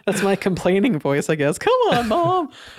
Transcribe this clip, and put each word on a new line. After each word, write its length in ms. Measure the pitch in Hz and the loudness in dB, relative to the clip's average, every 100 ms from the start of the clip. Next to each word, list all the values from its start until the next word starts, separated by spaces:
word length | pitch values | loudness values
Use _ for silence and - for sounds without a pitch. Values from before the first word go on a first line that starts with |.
| - | -4
That's 160 | 190 | -2
my 140 | 202 190 | 0 0
complaining 640 | 196 175 180 196 247 156 | -2 -2 0 2 2 0
voice, 280 | 139 143 - | 0 -2 0
I 60 | |
guess. 240 | 156 143 - | 0 0 0
"Come 160 | 415 508 440 | 0 2 2
on, 180 | 247 233 | 0 0
Mom." 420 | 339 339 370 285 - - | 0 2 0 -2 -10 -18